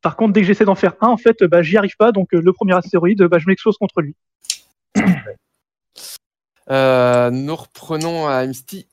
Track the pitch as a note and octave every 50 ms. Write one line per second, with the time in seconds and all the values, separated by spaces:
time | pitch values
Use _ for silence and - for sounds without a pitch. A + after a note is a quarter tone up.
0 | - E3+ - - A3+ A3+ G3 G#3+ G3+ F3 G#3 - A3 G3 G3 F#3 - F#3 - _
1 | - A3+ B3 G#3 - A#3 A3+ - G3+ E3+ D#3+ F3 E3+ D3+ F3+ A3 G3+ F#3+ - _
2 | G#3+ A#3 A#3 G3+ F#3 - - E3+ E3 F3+ F#3 _ A3 F#3+ F#3 F3+ E3+ F#3+ - F3
3 | E3 F3 A3 G3+ F#3+ F3 F3 E3+ D#3 F3+ G3 - - A3 G3+ - G#3+ F#3 - -
4 | D#3+ C#3+ D3 _ _ _ _ _ _ - - - _ _ _ _ _ _ _ G#3
5 | A3 G3+ F3 C#3+ - G#2+ G2 _ _ _ _ _ _ _ _ _ _ _ _ -
6 | - - - - _ _ _ _ _ _ _ _ _ - C3+ C3+ C3+ C3+ C3 B2+
7 | B2 B2 B2 B2 B2 B2 B2 C3 C3+ C#3+ D#3+ D#3+ - _ _ - - - D#3+ D#3
8 | D#3 E3+ E3+ E3 D#3 D3 C#3 C3 B2+ C3 C3 B2+ - - - F#3+ F#3 _